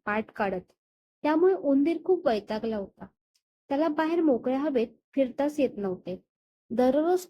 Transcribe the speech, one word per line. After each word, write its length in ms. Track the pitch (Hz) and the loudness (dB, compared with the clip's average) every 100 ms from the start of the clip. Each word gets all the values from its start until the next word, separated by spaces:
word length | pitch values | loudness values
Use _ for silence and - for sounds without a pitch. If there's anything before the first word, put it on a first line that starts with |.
| - | -4
पाठ 260 | 208 220 | -4 -4
काढत, 400 | - 202 185 - _ _ _ _ _ | -4 -4 -4 -8 _ _ _ _ _
त्यामुळे 300 | 294 320 370 | 0 2 2
उंदीर 440 | 381 285 277 285 330 - | 2 2 2 2 0 0
खूप 220 | 359 285 | 0 2
वैतागला 500 | 214 202 214 226 214 | -2 -4 -6 -4 -6
होता. 280 | 196 _ 196 _ _ _ _ _ _ | -8 _ -20 _ _ _ _ _ _
त्याला 180 | 277 330 | 0 0
बाहेर 340 | 302 311 339 | 0 0 2
मोकळ्या 380 | 320 233 254 262 | 2 2 0 -2
हवेत 280 | 302 262 240 _ _ | 0 -2 -2 _ _
फिरताच 460 | 277 254 - 285 294 | -2 -2 0 -4 0
येत 100 | 254 208 | -2 -2
नव्हते. 460 | 196 185 - 180 _ _ _ _ _ | -6 -6 -10 -12 _ _ _ _ _
दररोज 560 | 226 254 277 330 370 | 0 2 2 2 0